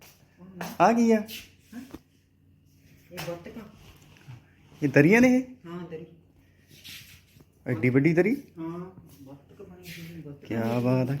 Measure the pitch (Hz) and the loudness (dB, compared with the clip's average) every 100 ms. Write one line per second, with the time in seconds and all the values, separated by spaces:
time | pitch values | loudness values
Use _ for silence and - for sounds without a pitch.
0 | - _ _ _ - 175 - - 185 233 | -20 _ _ _ -20 -14 -10 2 4 6
1 | 226 220 208 - - _ _ 240 - - | 4 2 0 -14 -18 _ _ -20 -18 -20
2 | _ _ _ _ _ _ _ _ _ _ | _ _ _ _ _ _ _ _ _ _
3 | _ 175 170 170 226 240 - - - - | _ -12 -10 -12 -14 -18 -20 -20 -20 -20
4 | - - - - _ _ _ - 147 147 | -20 -20 -20 -20 _ _ _ -6 2 4
5 | 156 226 254 254 254 - 170 180 165 160 | 6 6 6 4 -2 -14 -14 -14 -12 -14
6 | 170 - _ _ _ _ _ - - - | -16 -20 _ _ _ _ _ -20 -20 -20
7 | - - _ _ _ _ - 110 123 131 | -20 -20 _ _ _ _ -6 0 2 4
8 | 156 170 202 277 - 165 165 175 185 - | 4 2 2 0 -8 -14 -12 -12 -14 -18
9 | 156 139 135 139 _ 156 185 180 170 165 | -20 -20 -20 -20 _ -20 -20 -20 -18 -18
10 | 165 170 147 143 - 113 110 120 120 127 | -16 -16 -16 -16 -8 -4 -2 -2 0 0
11 | 123 | 0